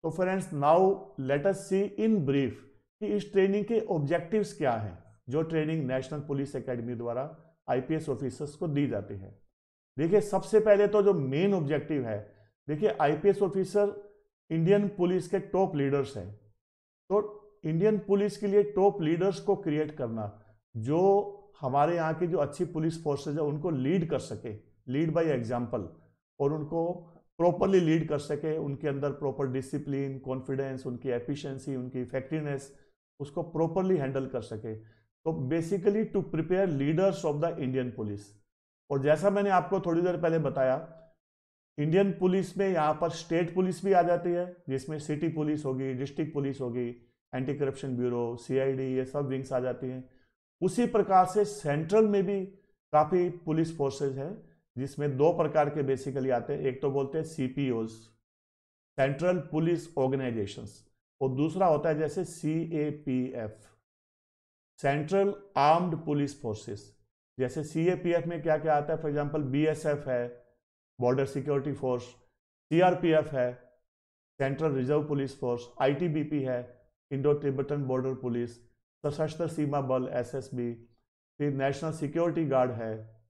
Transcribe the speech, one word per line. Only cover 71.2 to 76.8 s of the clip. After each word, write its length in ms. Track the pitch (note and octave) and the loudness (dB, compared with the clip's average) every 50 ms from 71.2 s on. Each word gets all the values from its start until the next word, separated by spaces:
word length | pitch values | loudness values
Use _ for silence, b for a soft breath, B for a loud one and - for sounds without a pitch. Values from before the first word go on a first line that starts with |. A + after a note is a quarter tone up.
| C3+ | 0
सिक्योरिटी 480 | C3+ - C#3+ B2+ C#3+ C#3+ C#3 C3 D3+ C3+ | 0 -2 -6 -2 0 -2 0 0 -2 -6
फोर्स, 300 | - - C3 B2 B2 - - - _ _ _ _ _ _ _ _ _ _ _ D3+ | -4 -2 -2 -2 -2 -4 -8 -18 _ _ _ _ _ _ _ _ _ _ _ 4
सीआरपीएफ़ 640 | E3 F3+ F#3 F3+ F3+ F3+ E3+ D#3 D#3 D3 - D3 | 6 6 6 4 4 2 4 4 4 4 2 0
है, 180 | C3 B2 B2 B2 - - _ _ _ _ _ _ _ _ _ _ _ _ _ _ _ | 0 0 0 -2 -8 -18 _ _ _ _ _ _ _ _ _ _ _ _ _ _ _
सेंट्रल 340 | C#3 C3+ C#3 D3 D#3+ D#3+ C#3 | -2 -2 -2 0 0 0 2
रिजर्व 320 | C3 B2+ B2 D3 D3+ D3 | 0 0 2 2 0 2
पुलिस 360 | D3+ D3 C#3+ C#3 C3 C3+ - | 0 -2 -2 -2 -2 -4 -6
फोर्स, 220 | - B2 A#2+ A#2+ A#2+ - - - | -2 -2 -2 -2 -6 -12 -4 0
आईटीबीपी 640 | C#3 C3+ C#3+ C#3+ F3 E3+ D3 D#3 D3 D3+ D3+ D3 C3 | 2 2 2 2 0 0 0 0 -2 -2 -2 -2 -2
है, 340 | C3 B2+ B2 B2 - - _ | -2 -2 -4 -6 -8 -16 _